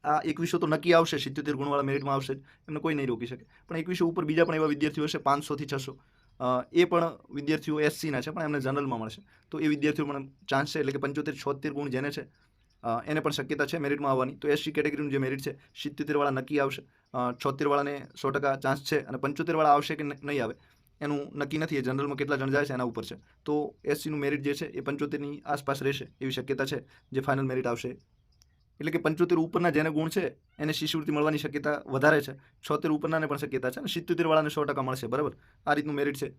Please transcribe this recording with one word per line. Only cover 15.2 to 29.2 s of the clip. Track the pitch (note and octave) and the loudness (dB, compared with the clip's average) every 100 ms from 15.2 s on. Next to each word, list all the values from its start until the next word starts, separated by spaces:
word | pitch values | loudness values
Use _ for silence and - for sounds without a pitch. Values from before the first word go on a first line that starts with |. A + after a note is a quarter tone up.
| C3 C3+ | 0 -2
છે, | C#3 - _ - | -6 -10 _ -10
સિત્યોતેર | D3 C#3+ C#3+ D3 | -10 -6 0 2
વાળા | C#3+ | 2
નક્કી | C3 C3 D3 | 0 0 0
આવશે, | C#3 C3 - _ _ | 0 -2 -14 _ _
અ, | C3 B2 | -4 -4
છોતેર | B2 C#3 C3+ C#3+ | -2 -4 0 2
વાળાને | C#3+ C#3+ C#3+ - - | 2 0 -6 -10 -4
સો | C3+ | -2
ટકા | C3 C#3+ C3+ | 0 0 0
ચાન્સ | C3+ C3+ | 0 -2
છે | - D3+ | 0 -2
અને | C3 B2+ | 0 -4
પંચોતેર | C3+ C#3 D#3+ D#3+ | -4 -2 0 4
વાળા | D3+ | 6
આવશે | C#3+ C#3+ | 6 4
કે | D#3 | -4
ન-, | D3 C#3 | -6 -6
નહીં | C#3+ C#3+ | -4 -2
આવે | A2+ - _ _ _ _ | -2 -6 _ _ _ _
એનું | D3 C#3+ C#3+ | -4 -2 -4
નક્કી | D3 C#3+ D3+ | -6 -4 -2
નથી. | D#3+ D3 | 0 0
એ | |
જનરલમાં | B2 C3+ C#3+ C#3+ | 0 -2 -2 -2
કેટલા | C#3+ C#3 | -2 0
જણ | C3+ | 2
જાય | C#3 | 2
છે | C#3+ | 2
એના | B2+ | -2
ઉપર | B2 A2+ | -2 -4
છે. | G2+ - _ _ | -8 -12 _ _
તો | - D3+ D3 - | -2 -2 -2 -6
એસ | D#3 D3 | -2 -2
સીનું | D#3 D3+ | -2 -2
મેરિટ | C#3 C#3+ | 0 0
જે | C#3 | -2
છે | C#3+ E3 | -2 -4
એ | - | -6
પંચોતેરની | C#3 C#3+ C#3+ C#3+ C#3+ D3 - | -4 -4 -4 -4 -6 -10 -4
આસપાસ | C#3+ C#3 C#3 | -4 -2 0
રહેશે | C3+ C3+ C3 _ | 0 -2 -8 _
એવી | C3 | -4
શક્યતા | C3 B2+ B2+ | -4 -4 -2
છે | C3+ C#3 - - _ | -2 -4 -8 -20 _
જે | C3+ | -2
ફાઇનલ | C3+ C3+ | 0 0
મેરિટ | C3 B2+ A#2+ | 0 0 -2
આવશે. | A#2 B2+ B2+ _ _ _ _ _ _ _ _ | -2 -4 -10 _ _ _ _ _ _ _ _
એટલે | D3+ | -2
કે | E3 | 0
પંચોતેર | D#3+ D#3 | 0 2